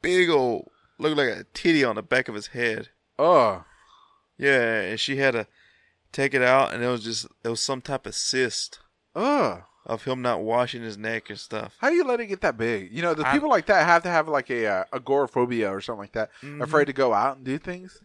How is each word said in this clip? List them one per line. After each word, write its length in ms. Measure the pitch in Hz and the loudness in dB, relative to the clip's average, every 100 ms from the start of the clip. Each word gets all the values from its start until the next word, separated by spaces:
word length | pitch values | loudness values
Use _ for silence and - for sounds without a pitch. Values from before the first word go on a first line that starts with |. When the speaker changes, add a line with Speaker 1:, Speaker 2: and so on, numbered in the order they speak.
Speaker 1:
big 260 | 170 180 175 | 0 2 4
old, 400 | 147 127 107 - _ _ - | 4 2 -2 -8 _ _ -4
looked 180 | 156 147 | -2 0
like 120 | 131 | 0
a 160 | 104 - | -2 -10
titty 300 | - 175 160 | -2 2 4
on 120 | 127 104 | 2 0
the 80 | |
back 240 | 95 127 123 | -2 -2 -2
of 80 | 104 | -8
his 120 | - | -10
head. 420 | 120 120 107 110 _ _ - | -4 -4 -4 -10 _ _ 0
Speaker 2:
Oh. 460 | 160 165 113 92 - _ _ _ _ _ _ - | 4 6 4 0 -10 _ _ _ _ _ _ -2
Speaker 1:
Yeah, 440 | 139 135 117 110 | 2 2 2 0
and 180 | 92 110 | -4 -4
she 180 | - 135 | -4 0
had 140 | 135 | 0
to 160 | 117 104 _ _ _ _ _ _ | 0 -4 _ _ _ _ _ _
take 240 | - 139 131 | -4 0 2
it 80 | |
out, 300 | 123 131 135 107 | 4 4 2 -2
and 80 | |
it 40 | 123 | -4
was 140 | 120 | -4
just, 220 | 110 110 - _ | -6 -8 -10 _
it 60 | 117 | -8
was 120 | 113 | -4
some 200 | - 131 | -4 -6
type 240 | - 135 - | -6 -8 -8
of 80 | |
cyst. 680 | - - 127 123 - - - _ _ _ 165 | -6 -2 0 0 -2 -8 -12 _ _ _ -4
Speaker 2:
Oh. 480 | 247 285 147 98 - _ - | 0 2 0 -2 -12 _ -8
Speaker 1:
Of 140 | 113 | -6
him 180 | 131 127 | -4 -2
not 200 | 123 98 | -2 -2
washing 420 | 110 120 123 123 | 0 0 0 -4
his 160 | 113 104 | -10 -8
neck 320 | 110 113 - | -6 -6 -8
and 80 | 101 | -14
stuff. 360 | - 107 110 - | -10 -10 -10 -4
Speaker 2:
How 100 | 262 | 0
do 60 | 339 | 2
you 80 | |
let 160 | 277 240 | 0 -2
it 80 | 220 | -4
get 140 | 190 | -4
that 160 | 180 117 | -2 -2
big? 340 | 113 110 92 | -2 -2 -6
You 80 | 120 | -4
know, 140 | 170 156 | -2 0
the 120 | 131 | 0
Speaker 1:
I 40 | |
Speaker 2:
people 180 | 285 294 | 0 2
like 160 | 220 160 | 0 4
that 200 | 190 160 | 4 6
have 160 | 170 | 4
to 60 | 180 | 4
have, 180 | 170 160 | 0 2
like, 240 | 143 - | -2 0
a, 160 | 120 110 | -2 0
uh, 160 | 95 95 | 0 -2
agoraphobia 760 | 131 123 139 139 127 123 117 104 | -6 0 0 2 0 0 0 -2
or 140 | 98 | -4
something 180 | - 110 | -8 -12
like 120 | 101 | -8
that, 180 | 113 107 - | -6 -6 -10
Speaker 1:
Mm-hmm. 180 | 139 147 | -16 -8
Speaker 2:
afraid 240 | 123 156 143 | 2 4 4
to 80 | |
go 180 | 135 131 | 2 2
out 260 | 104 127 135 | 4 2 -2
and 80 | 131 | -6
do 120 | 139 | -6
things, 420 | - 180 185 - | -6 -12 -14 -20